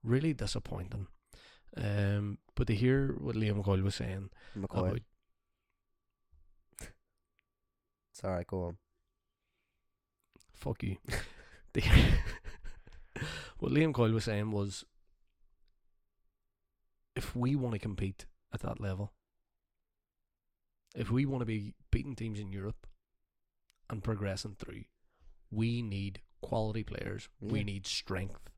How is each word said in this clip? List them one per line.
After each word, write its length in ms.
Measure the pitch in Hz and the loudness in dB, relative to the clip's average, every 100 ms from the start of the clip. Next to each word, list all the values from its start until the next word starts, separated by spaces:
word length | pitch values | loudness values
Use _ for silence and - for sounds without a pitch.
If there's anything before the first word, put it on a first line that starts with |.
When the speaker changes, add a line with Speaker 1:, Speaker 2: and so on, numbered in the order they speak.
Speaker 1:
really 300 | 117 127 160 | 2 2 2
disappointing. 720 | 143 101 - - 95 92 110 95 - _ - - - - - | 0 -2 -4 -4 -8 -6 -8 -8 -12 _ -20 -20 -20 -14 -4
Um, 640 | 110 101 101 101 104 101 _ - | 0 2 2 2 0 -6 _ 0
but 120 | 117 | 2
to 80 | 107 | 4
hear 400 | 123 135 139 - | 6 6 2 0
what 160 | 139 113 | -2 2
Liam 280 | 107 101 | 2 2
Coyle 180 | 98 95 | 4 4
was 120 | 95 - | 4 0
saying 340 | 90 95 98 - - 104 | -4 -4 -8 -14 -12 -8
Speaker 2:
McCoy. 300 | 95 95 92 | -2 0 0
Speaker 1:
about 120 | 85 - _ _ _ _ _ _ _ _ _ _ _ _ - - - _ - - - _ _ _ _ _ _ _ _ _ _ _ | 0 -6 _ _ _ _ _ _ _ _ _ _ _ _ -20 -20 -20 _ -16 -16 -16 _ _ _ _ _ _ _ _ _ _ _
Speaker 2:
Sorry, 300 | - 95 90 87 | -8 -4 -2 -2
go 160 | 95 | -4
on. 140 | 87 87 _ _ _ _ _ _ _ _ _ _ _ _ _ _ _ - - | -4 -6 _ _ _ _ _ _ _ _ _ _ _ _ _ _ _ -20 -20
Speaker 1:
Fuck 300 | - - - | -10 -6 -4
you. 140 | 95 95 - | -4 -4 -6
<laughs> 0 | - - - - - - | -6 -6 -14 -20 -20 -4
The, 100 | - | 0
<laughs> 1800 | - - - - - - - - - - - - - - - - - - | 8 10 10 6 4 -6 -10 -10 -10 -10 -16 -18 -14 -10 -8 -8 -12 -4
what 120 | - | 2
Liam 220 | 135 160 | 6 6
Coyle 200 | 123 113 | 6 4
was 100 | 110 | 4
saying 260 | 113 104 107 | 2 0 2
was, 320 | 104 101 - - _ _ _ _ _ - _ _ _ _ _ _ _ _ _ _ _ _ _ _ _ _ - | 0 0 -4 -14 _ _ _ _ _ -20 _ _ _ _ _ _ _ _ _ _ _ _ _ _ _ _ -8
if 200 | - 120 | -4 0
we 200 | 123 143 | 2 2
wanna 220 | 123 107 | 0 -2
compete 480 | 110 98 98 95 - _ _ | -4 -2 -4 -4 -16 _ _
at 100 | - | -8
that 180 | - 113 | -6 -4
level, 320 | 98 95 104 _ _ _ _ _ _ _ _ _ _ _ _ _ _ _ _ _ _ - | -4 -4 -6 _ _ _ _ _ _ _ _ _ _ _ _ _ _ _ _ _ _ -6
if 160 | 101 | 0
we 140 | 123 139 | 2 2
wanna 180 | 131 113 | 0 -2
be 300 | 110 101 - - | -2 -4 -12 0
beating 240 | - 139 123 | 0 0 -6
teams 240 | 113 104 | -6 -6
in 120 | 101 | -6
Europe 360 | 98 101 - - - _ _ _ _ _ _ _ _ - | -6 -6 -8 -14 -20 _ _ _ _ _ _ _ _ -10
and 120 | 110 | -4
progressing 520 | 110 107 101 98 - 98 | -2 0 -2 -4 -6 -10
through, 280 | - 104 - _ _ _ - - - | -12 -12 -14 _ _ _ -20 -20 -6
we 320 | 107 113 120 | 0 2 0
need 380 | 113 98 98 98 - - | -2 -4 -4 -8 -16 -14
quality 420 | - 113 110 107 | -2 0 0 -2
players. 460 | - - 95 104 - _ | -4 -6 -6 -8 -12 _
We 200 | 101 110 | -2 -2
Speaker 2:
Yeah. 60 | 101 | 0
Speaker 1:
need 200 | 98 95 | -4 -4
strength. 640 | - - 92 95 - - | -6 -4 -4 -4 -8 -14